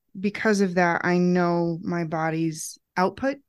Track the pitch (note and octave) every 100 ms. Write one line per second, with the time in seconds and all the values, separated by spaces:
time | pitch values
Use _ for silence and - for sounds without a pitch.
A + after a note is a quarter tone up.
0 | _ F#3+ G3+ - A3 G3+ G3 F3 F3 E3+
1 | F3+ F3+ F3+ F3+ F3 F3 E3+ E3 - F3
2 | D#3 D#3+ D#3+ D#3+ E3 D#3 - - _ -
3 | F#3 - C4+ C#4